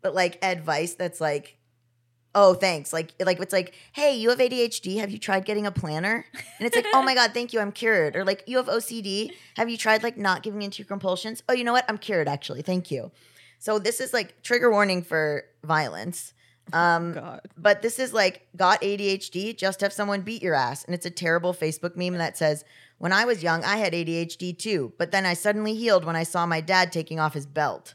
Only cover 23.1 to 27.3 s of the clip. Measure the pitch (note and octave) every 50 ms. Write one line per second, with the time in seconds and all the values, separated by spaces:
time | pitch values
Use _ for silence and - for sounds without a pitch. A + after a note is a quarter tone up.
23.1 | F#3+ G3 A3+ A#3+ A#3+ G3 D#3 E3+ E3 E3 D#3+ C#3+ G3+ A3 G#3+ F#3 E3 E3+ E3+ D#3+
24.1 | E3 E3+ E3+ E3 - - F3 F3+ F3 F3 - G#3+ G#3 E3+ C3+ A2+ - _ E3+ E3+
25.1 | F3 G3 F#3+ F#3 F3 E3+ - G#3 G#3 G#3+ G#3+ G#3+ A3 A3 A#3 A#3 G#3 F#3 D#3+ D#3+
26.1 | E3 D#3+ E3 E3 - F3+ E3+ E3+ E3+ D#3+ D#3+ D#3+ F#3+ F#3 F#3 E3+ E3 E3+ D#3+ -
27.1 | D#3+ D#3+ D#3 D#3